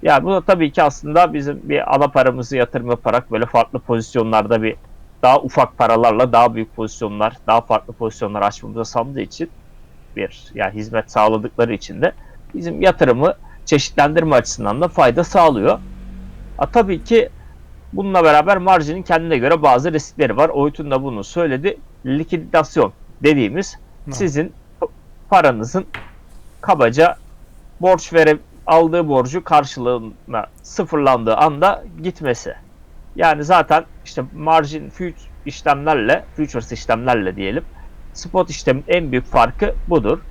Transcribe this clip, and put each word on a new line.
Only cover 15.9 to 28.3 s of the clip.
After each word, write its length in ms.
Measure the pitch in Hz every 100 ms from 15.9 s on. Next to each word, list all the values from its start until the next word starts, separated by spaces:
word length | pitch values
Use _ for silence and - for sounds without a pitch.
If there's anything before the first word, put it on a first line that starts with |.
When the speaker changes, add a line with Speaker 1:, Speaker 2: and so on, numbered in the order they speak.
| - - - - - - -
Speaker 1:
Ha, 80 | 135
tabii 300 | 240 202 170
ki 260 | - 233 247 - - - - - -
bununla 300 | - 196 185
beraber 340 | 165 151 156 202
marjinin 440 | 180 185 147 170
kendine 360 | 180 165 165 151
göre 240 | 127 165
bazı 320 | 151 123 151
riskleri 440 | 156 - - 139 110
var. 120 | 156
Oytun 420 | - 143 143 147
da 120 | 135
bunu 200 | 135 113
söyledi. 540 | 98 - 170 131 175 - - - 131
Likidasyon 880 | 139 160 175 156 165 151 - - - - -
dediğimiz 560 | 143 151 110 143 196 - - - -
Speaker 2:
Evet. 100 | 131
Speaker 1:
sizin 380 | 185 143 180 - - - - - - - -
paranızın 560 | 190 151 117 120 190 185 - - - - - - -
kabaca 560 | - 151 120 123 170 - - - - - - -
borç 320 | 180 180 -
verip 260 | 165 156